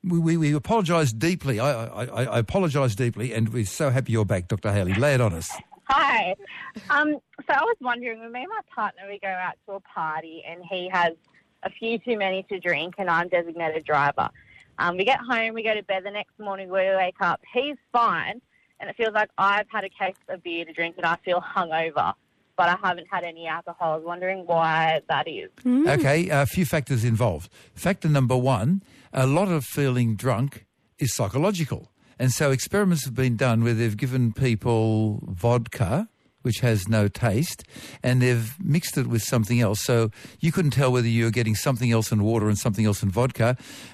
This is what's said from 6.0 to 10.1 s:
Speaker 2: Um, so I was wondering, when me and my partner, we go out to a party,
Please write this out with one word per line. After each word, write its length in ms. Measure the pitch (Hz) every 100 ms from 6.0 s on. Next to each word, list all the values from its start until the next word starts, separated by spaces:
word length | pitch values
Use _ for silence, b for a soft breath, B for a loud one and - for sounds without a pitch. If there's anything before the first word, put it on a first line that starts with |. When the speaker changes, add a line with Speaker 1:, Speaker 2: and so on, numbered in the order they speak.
| 285 240 180 190 392 B B B -
Speaker 2:
Um, 300 | 294 302 294 _ - -
so 60 |
I 80 | 285
was 140 | 330 480
wondering, 380 | 254 240 240 226
when 120 | 226
me 80 | 240
and 40 | 277
my 120 | 440 -
partner, 280 | - 208 - 196
we 120 | 202
go 100 | 196
out 280 | 185 180 - -
to 60 |
a 80 | 196
party, 640 | _ - 160